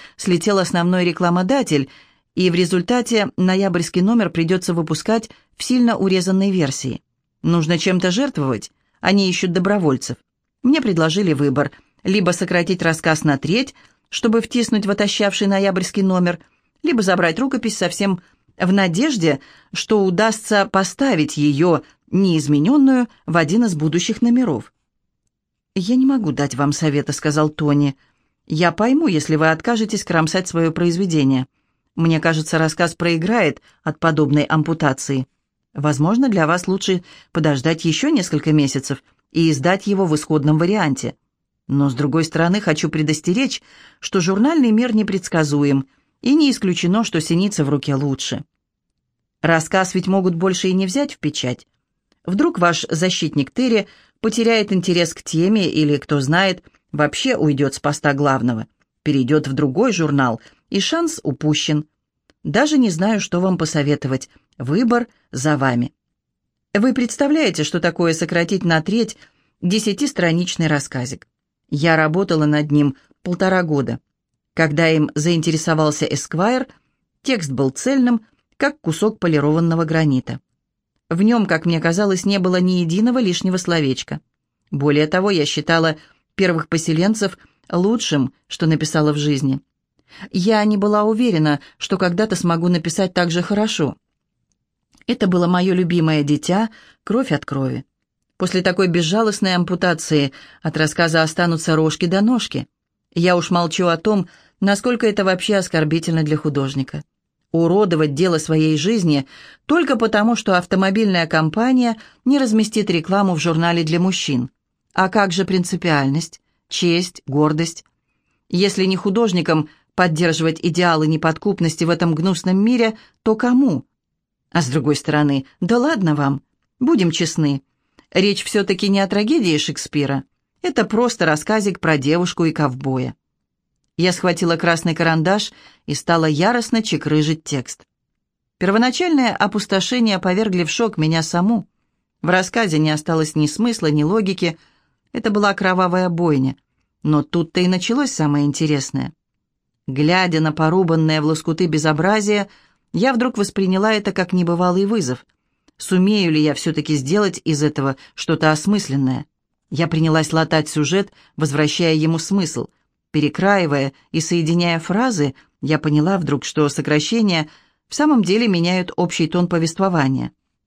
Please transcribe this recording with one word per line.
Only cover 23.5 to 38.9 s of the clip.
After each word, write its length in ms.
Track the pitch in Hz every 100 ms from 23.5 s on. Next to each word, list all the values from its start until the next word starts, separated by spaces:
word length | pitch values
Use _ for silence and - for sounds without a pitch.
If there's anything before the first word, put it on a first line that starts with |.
| 208
из 100 | 233
будущих 480 | 160 156 156 - 214
номеров. 500 | 240 240 240 123 - _ _ _ _ _ _ _ _ _ _
«Я 200 | 196 180
не 120 | 254 262
могу 260 | 269 180
дать 220 | 135 143
вам 180 | 127 143
совета», — 400 | 143 156 143 139
сказал 380 | 139 156 147 151
Тони. 460 | 151 151 143 143 135 _ _ _ _ -
«Я 260 | 151 175
пойму, 340 | 170 226 277 311
если 300 | 156 143 156
вы 140 | 160
откажетесь 540 | 160 240 233 214 208
кромсать 440 | - 170 160 190 185
своё 240 | 165 165
произведение. 760 | 165 175 170 196 156 135 131 127 _ _ _ _
Мне 240 | - 165 160
кажется, 400 | 165 156 151 160
рассказ 360 | 160 156 170
проиграет 680 | - 170 165 180 233 165 - _ _
от 160 | - 151
подобной 440 | 165 156 151 147
ампутации. 840 | 143 156 151 160 147 131 - 135 131 _ _ _ _
Возможно, 540 | - 151 135 156 233 269
для 180 | 190 156
вас 200 | 175 180
лучше 360 | 190 - 185 - - _
подождать 540 | 170 156 139 151 160
ещё 240 | 165 156 285
несколько 440 | 294 180 151 156
месяцев 520 | 151 139 135 -